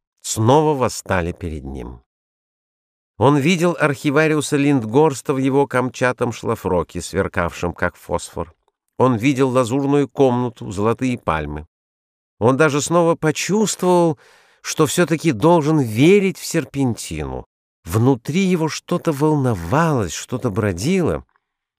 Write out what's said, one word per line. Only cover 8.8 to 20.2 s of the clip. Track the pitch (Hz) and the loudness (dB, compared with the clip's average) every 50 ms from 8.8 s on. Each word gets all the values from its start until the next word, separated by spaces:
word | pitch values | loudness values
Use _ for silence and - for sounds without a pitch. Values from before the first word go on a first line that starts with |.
| _ _ _ | _ _ _
Он | - 127 131 123 | 0 2 2 2
видел | 101 113 147 135 127 139 131 | 2 0 0 2 2 0 2
лазурную | 120 131 123 107 127 143 139 139 143 147 139 | 2 0 0 0 -2 -2 0 0 0 0 0
комнату, | - - - 139 127 120 123 123 120 - - 123 120 | -2 0 2 2 2 2 0 -2 -4 -6 -10 -12 -10
золотые | 95 95 104 113 113 - 131 127 123 | -6 -2 -2 -2 0 -2 -2 -4 -4
пальмы. | 120 - - 80 78 76 73 73 76 78 _ _ _ _ _ _ _ _ _ _ _ _ _ _ - | -4 -4 -4 -4 -4 -4 -6 -10 -10 -12 _ _ _ _ _ _ _ _ _ _ _ _ _ _ 0
Он | 101 123 135 | 2 2 4
даже | 127 160 151 135 147 | 4 2 2 2 0
снова | - - 165 175 165 165 165 | -2 0 0 2 2 2 0
почувствовал, | - - 156 147 - - - 185 220 214 170 - - 185 180 180 175 170 165 151 _ _ _ _ _ _ _ _ _ | 0 0 -2 -2 -2 -4 -2 0 0 0 -2 -2 -2 0 2 4 4 2 2 0 _ _ _ _ _ _ _ _ _
что | - - - - 156 | -12 -10 0 0 0
все-таки | 127 - 175 175 147 165 147 - 165 127 | 0 2 0 0 0 0 0 0 -2 0
должен | 101 123 - 135 165 139 151 160 151 | 2 4 4 4 4 4 2 2 2
верить | 131 110 104 117 147 175 202 208 190 190 - | 0 0 2 4 6 6 6 6 4 0 -4
в | - - | -4 -10
Серпентину. | - - 165 135 - - 139 135 123 104 - - - 85 76 73 65 64 64 - _ _ _ _ _ _ _ - | -6 -4 -4 -6 -4 -4 -2 -2 -2 -2 -4 -8 -10 -8 -8 -6 -8 -8 -10 -12 _ _ _ _ _ _ _ -10
Внутри | 82 92 110 117 135 135 113 - - 143 190 | -2 0 2 4 4 2 2 -2 -2 0 0
его | 196 180 185 156 160 147 | 2 2 0 0 -2 -4
что-то | - - _ - 139 127 - 165 | -4 -8 _ -6 -6 -2 -2 -2
волновалось, | 147 131 151 156 156 143 127 123 110 87 82 82 113 156 170 160 147 120 98 80 - | -2 0 0 0 2 2 0 0 -2 -2 -4 -2 0 0 2 2 0 0 -2 -4 -6
что-то | - | -10